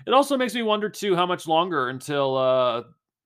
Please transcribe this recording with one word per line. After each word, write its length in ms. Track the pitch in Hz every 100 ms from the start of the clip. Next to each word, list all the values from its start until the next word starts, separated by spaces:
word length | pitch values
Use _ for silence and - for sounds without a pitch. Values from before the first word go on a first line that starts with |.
| -
It 60 |
also 240 | 254 277 269
makes 180 | 247
me 80 | 240
wonder, 260 | 220 208 208
too, 280 | - 202 175
how 100 | 180
much 220 | 175 165
longer 400 | 160 185 156 123
until, 480 | 131 - 143 135 131
uh, 480 | 131 131 123 117 120 _ _ _